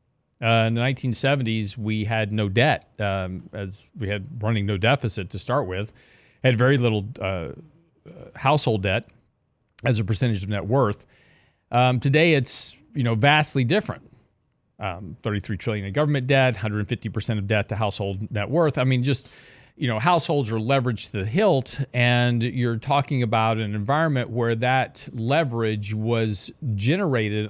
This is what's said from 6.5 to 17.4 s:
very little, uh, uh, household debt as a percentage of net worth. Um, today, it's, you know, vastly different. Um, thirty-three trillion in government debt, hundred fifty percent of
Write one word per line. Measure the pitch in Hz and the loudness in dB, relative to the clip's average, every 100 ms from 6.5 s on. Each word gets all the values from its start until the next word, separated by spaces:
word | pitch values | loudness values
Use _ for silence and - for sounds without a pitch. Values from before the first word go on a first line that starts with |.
| 117 | 4
very | 123 139 | 4 4
little, | 120 107 101 - | 4 0 -2 -6
uh, | |
uh, | 98 92 80 - - _ _ _ - - - - | -6 -4 -6 -10 -18 _ _ _ -20 -20 -20 -4
household | 135 147 - 110 | 0 2 2 0
debt | 95 104 - _ _ _ _ _ _ - - | 0 -2 -4 _ _ _ _ _ _ -6 0
as | 113 | 0
a | |
percentage | 98 107 123 104 | 0 0 0 -2
of | 95 | -4
net | 104 101 | -4 0
worth. | 135 127 - - _ _ _ _ _ - | 2 2 0 -10 _ _ _ _ _ -2
Um, | 120 127 127 | 2 4 2
today, | 139 147 170 | 2 4 4
it's, | 147 123 - - - _ | 4 2 -2 -4 -8 _
you | 151 | -2
know, | 120 113 | 0 2
vastly | 143 151 147 139 | 4 4 2 0
different. | 120 196 - 80 - _ _ _ _ _ _ - | 2 0 -2 -8 -14 _ _ _ _ _ _ -10
Um, | 101 87 95 - | -8 -8 -12 -8
thirty-three | 117 104 - 101 | -4 -2 -2 -6
trillion | - 104 98 | -4 -4 -4
in | |
government | 98 151 143 127 | -2 0 0 2
debt, | 135 131 117 | 4 4 2
hundred | 110 104 101 | -2 -2 -2
fifty | 110 113 | -4 -4
percent | - - | -4 -2
of | 110 | -2